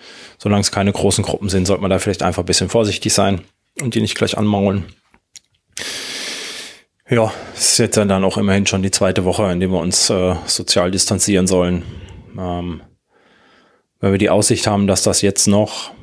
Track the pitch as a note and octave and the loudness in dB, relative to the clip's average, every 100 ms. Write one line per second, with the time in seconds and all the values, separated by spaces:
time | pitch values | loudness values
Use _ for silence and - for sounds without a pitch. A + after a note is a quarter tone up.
0 | - - - - G#2+ G2+ G2+ - G2 - | -20 -20 -20 -6 0 2 0 0 0 2
1 | G2+ G#2 - - G2+ F#2+ F#2 F#2 F#2 F#2 | 2 2 0 -2 0 0 2 0 0 0
2 | G#2 F#2 F#2 F2 F2+ F#2 F#2 A#2 G#2 - | 0 -2 -2 -2 0 0 2 2 0 0
3 | A2 - G2 F#2+ - _ _ - B2+ A2+ | -2 0 2 0 -6 _ _ -8 -4 -2
4 | G#2+ - G#2 G2+ G#2+ G2+ G2 G2 E2+ - | -2 -2 -2 0 0 2 2 0 -6 -14
5 | _ _ _ - _ _ _ - - - | _ _ _ -20 _ _ _ -12 -10 -10
6 | - - - - - - - - _ _ | -10 -10 -10 -12 -12 -14 -16 -20 _ _
7 | - B2 A2 - - - - - A2 A2 | -2 0 0 -2 -14 -4 0 2 2 2
8 | G2+ F#2+ F#2+ - G2+ G2 G2 G2 F#2+ - | 2 2 2 0 2 2 2 0 0 0
9 | G2 F#2 F#2 F2+ G2+ F2 F#2 F#2 F2 - | 0 2 0 0 0 0 0 0 0 0
10 | - G2+ F#2 F2 - - F2+ - F2+ F#2+ | 0 2 0 0 -4 -4 0 0 2 2
11 | - G2 - G2 F#2 F#2 F2+ F2+ - - | 0 0 2 2 4 2 2 0 -4 -14
12 | - - - G2+ F2+ F2 F2 D#2+ - _ | -16 -20 -16 -10 -8 -6 -8 -10 -14 _
13 | _ _ _ _ _ _ _ _ _ - | _ _ _ _ _ _ _ _ _ -4
14 | G2 G2 G#2+ F#2+ G#2+ A#2 - G2+ G2 F#2 | 0 2 4 2 2 0 0 2 2 2
15 | G#2+ - G2+ - - G2+ G#2+ - - - | 2 2 0 0 2 2 2 -4 -14 -16